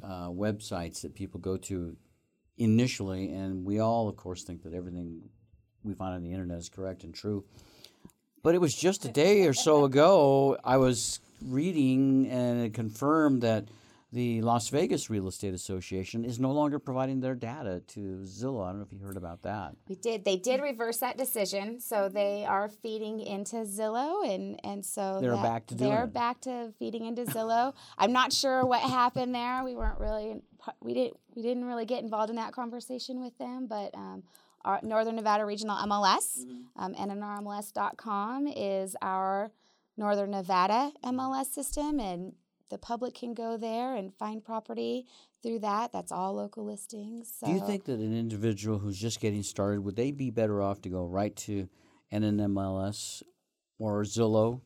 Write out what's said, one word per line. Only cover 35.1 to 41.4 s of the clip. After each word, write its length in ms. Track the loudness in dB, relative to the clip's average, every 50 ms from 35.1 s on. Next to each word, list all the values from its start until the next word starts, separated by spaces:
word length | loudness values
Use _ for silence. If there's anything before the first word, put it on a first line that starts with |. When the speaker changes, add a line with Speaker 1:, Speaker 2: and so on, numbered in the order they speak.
| 0
Speaker 2:
Nevada 280 | 0 2 2 2 2 2
Regional 320 | 0 -4 -4 -4 -4 -2
M 140 | -2 0 0
L 120 | 2 4 6
S, 340 | 6 6 4 2 -2 -4 -6 -8
Speaker 1:
Mm-hmm. 400 | -10 -12 -14 -14 -14 -10 -8 -6
Speaker 2:
um, 120 | -6 -6
N 140 | -6 -6 -6
N 100 | -6 -6
R 160 | -8 -8 -8
M 80 | -8 -8
L 80 | -8 -8
S 180 | -8 -8 -6
dot 260 | -4 -2 -2 -2 -4
com 500 | -6 -6 -4 -2 -2 -2 -2 -2 -2 -2
is 480 | -2 -2 -2 -2 0 0 -2 -2 -4 -6 -4
our 520 | -4 -2 0 0 0 2 0 0 -2 -4 -8 _ _ _ _ _ _ _ _
Northern 360 | -2 0 2 2 2 0 0
Nevada 600 | -2 -2 0 4 6 6 6 6 6 4 2 0 -2 -6 -4
M 160 | -2 -2 -2
L 160 | 0 -2 -2
S 160 | -2